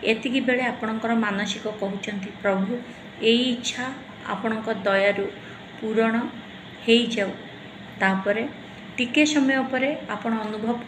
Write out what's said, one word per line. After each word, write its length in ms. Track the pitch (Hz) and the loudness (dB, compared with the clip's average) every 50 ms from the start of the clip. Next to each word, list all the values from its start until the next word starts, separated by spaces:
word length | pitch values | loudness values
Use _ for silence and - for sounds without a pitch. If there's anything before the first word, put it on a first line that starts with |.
| - | 2
ଏତିକି 360 | - 226 226 - 269 240 269 | 2 0 2 0 0 0 2
ବେଳେ 240 | - 247 247 247 254 | 2 2 2 2 2
ଆପଣଙ୍କର 480 | 240 - - - 220 220 220 220 226 233 | 0 -2 -2 -4 -4 -4 -2 0 2 2
ମାନସିକ 500 | 226 220 208 196 196 208 202 - - - 214 208 - | 2 2 0 0 0 -2 -2 -4 -4 -4 -6 -4 -2
କହୁଛନ୍ତି, 500 | 202 196 196 196 - - 208 196 190 - - - | -4 -4 -2 -4 -6 -6 -6 -6 -8 -8 -10 -2
"ପ୍ରଭୁ, 320 | - 202 190 190 190 196 247 240 - - - - - - - - | 0 2 2 2 2 0 -2 -4 -6 -10 -14 -14 -16 -16 -8 0
ଏଇ 220 | - 226 233 240 247 | 4 4 6 6 4
ଇଚ୍ଛା 420 | 254 240 240 - - - - 247 254 - - - - - - - - | 2 0 -2 -4 -6 -4 -4 -6 -6 -6 -10 -12 -14 -16 -12 -6 -6
ଆପଣଙ୍କ 400 | 208 185 220 226 220 220 220 226 220 | -6 -2 -2 -2 -2 -2 -2 -4 -4
ଦୟାରୁ 520 | 196 190 202 196 196 196 202 202 196 196 - - - - - - - - - - - | 0 2 2 4 6 6 4 4 2 0 -2 -4 -8 -14 -14 -14 -14 -14 -16 -12 -6
ପୂରଣ 340 | - 220 220 214 226 226 226 226 240 - - - - - - - - - - - - - | -4 0 2 4 4 4 4 2 0 -2 -6 -10 -14 -14 -14 -16 -16 -16 -16 -6 4 6
ହେଇଯାଉ।" 440 | 226 240 240 - - 214 196 185 - - - - - - - - - - - - - - | 6 6 6 4 0 0 0 -2 -2 -6 -12 -14 -14 -16 -16 -16 -16 -16 -16 -16 -4 2
ତାପରେ 440 | 196 196 190 190 - 202 202 220 233 285 - - - - - - - - - - | 4 4 4 4 2 2 0 2 0 -4 -6 -10 -14 -16 -16 -16 -16 -12 -2 -2
ଟିକେ 280 | 247 240 - 294 302 | -2 2 6 6 6
ସମୟ 380 | 302 302 294 269 262 269 269 262 | 6 6 4 4 4 4 2 2
ପରେ 260 | 262 262 254 262 277 302 302 - - | 0 0 2 2 2 0 -2 -4 -6
ଆପଣ 220 | 214 214 - 233 226 226 | -6 -2 0 0 0 0
ଅନୁଭବ 320 | 214 208 214 214 214 226 240 233 - | 0 -2 -4 -2 0 0 0 -2 0